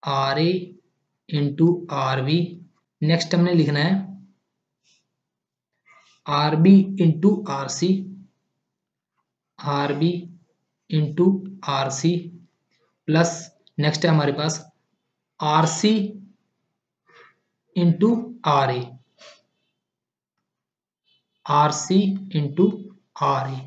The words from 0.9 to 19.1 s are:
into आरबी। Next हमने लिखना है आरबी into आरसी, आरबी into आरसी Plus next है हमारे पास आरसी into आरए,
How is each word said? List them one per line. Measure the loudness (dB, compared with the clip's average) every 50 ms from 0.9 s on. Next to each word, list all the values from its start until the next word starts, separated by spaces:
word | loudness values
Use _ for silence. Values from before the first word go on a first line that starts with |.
| _ _ _ _ _ _ _ _
into | -4 -2 -2 -2 0 2 2 2 2 0 -4 -8 -6
आरबी। | -4 -4 -2 -2 -2 -2 -2 0 -2 -2 -4 -8 -16 -20 _ _ _ _ _ _ _ -2
Next | 0 0 0 0 0 0
हमने | 2 2 2 2
लिखना | 2 2 2 0 0
है | 0 0 0 -2 -4 -8 -14 -18 -20 -20 _ _ _ _ _ _ _ _ _ _ _ _ _ _ _ _ _ _ _ _ _ _ _ _ _ _ _ _ _ _ _ _ _ _ _ _ _ _ _
आरबी | -6 -2 -2 0 0 2 4 6 8 8 8 6 4 0 2 2
into | 2 2 4 2 2 2 2 -4 -8
आरसी, | -8 -8 -8 -8 -6 -4 0 0 0 -2 -2 -10 -14 -20 -20 _ _ _ _ _ _ _ _ _ _ _ _ _ _ _ _ _ _ _ _ _ _ _ _ _ _ _
आरबी | -6 -4 -4 -2 -2 -2 -2 0 0 -2 -2 -2 -8 -12 -20 -20 _ _ _ _ _ _ _ _ _ _
into | -2 -2 -2 -2 0 2 2 2 2 0 -4 -10 -16 -12 -8 -6
आरसी | -4 -2 -2 -4 -6 -2 0 0 0 0 -4 -10 -18 -20 -20 _ _ _ _ _ _ _ _ _ _ _ _ -2
Plus | 0 2 2 0 -2 -6 -14 -20 _ _ _ _ _ -2
next | -2 -2 -2 0 0
है | 2
हमारे | 2 2 2 0 -2
पास | -2 -4 -4 -6 -6 -12 -20 _ _ _ _ _ _ _ _ _ _ _ _ _ _
आरसी | -4 0 2 2 2 2 0 0 2 2 2 2 0 -4 -8 -14 -20 -20 _ _ _ _ _ _ _ _ _ _ _ _ _ _ _ _ _ -20 -20 _ _ _ _ _ _ _ _ _ _
into | 0 2 2 4 4 2 2 2 0 -4 -10 -14 -6 -2
आरए, | 0 2 2 2 0 -2 -4 -6 -10 -16 -20 _ _